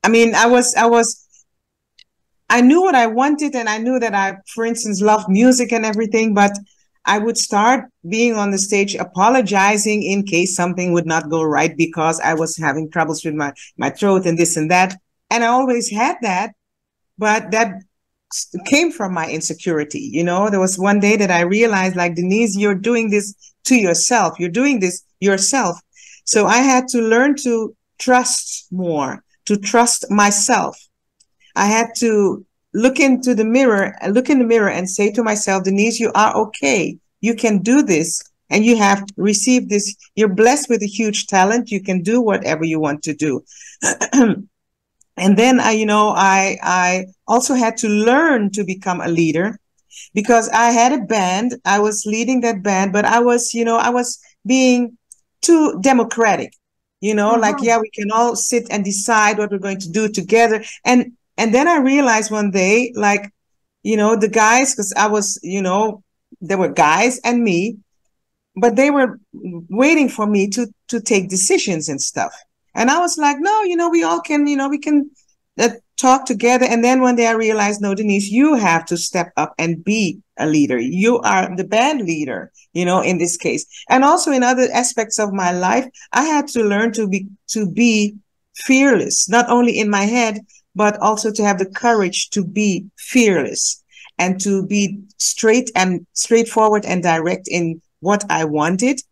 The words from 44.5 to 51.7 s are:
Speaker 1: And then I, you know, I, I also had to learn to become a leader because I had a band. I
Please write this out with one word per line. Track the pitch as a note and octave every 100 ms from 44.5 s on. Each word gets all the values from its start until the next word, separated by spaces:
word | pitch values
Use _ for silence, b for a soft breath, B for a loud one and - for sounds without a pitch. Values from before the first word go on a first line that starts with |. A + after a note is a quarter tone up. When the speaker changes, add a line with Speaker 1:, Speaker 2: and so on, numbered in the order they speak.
| _ _ _ _ _ _ -
Speaker 1:
And | F#3 G3
then | A#3+ B3+
I, | -
you | A3 G#3+
know, | G#3 G#3+ F#3+
I, | G3 F#3+ G3 -
I | - F3+ F3+ F#3 F#3+ _ -
also | A#3 B3
had | B3+ A3+ A3+
to | A3
learn | G#3 A3 C4 E4 C4 G3+
to | G3
become | F#3 F#3+ F#3+ F3
a | -
leader | E3 E3 D#3 G3 - _ _ _ B B
because | F#3+ G#3+ A#3 A3
I | G#3+ A#3
had | A#3 A#3+
a | C#4+
band. | G3 A3 F#3 F#3 B3 -
I | -